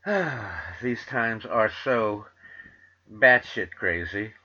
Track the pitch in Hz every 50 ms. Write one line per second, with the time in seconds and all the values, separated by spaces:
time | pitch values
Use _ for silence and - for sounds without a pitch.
0 | _ 190 208 196 185 160 139 123 107 98 87 80 82 87 87 - 120 127 120 113
1 | - - 139 127 117 113 113 110 - - - 117 110 107 - - - 135 127 120
2 | 113 107 104 104 107 - _ _ - - - - - - - - - - _ _
3 | _ _ 107 107 120 131 123 123 - - - - 98 85 - - - 95 87 85
4 | 87 85 - 101 104 110 107 - _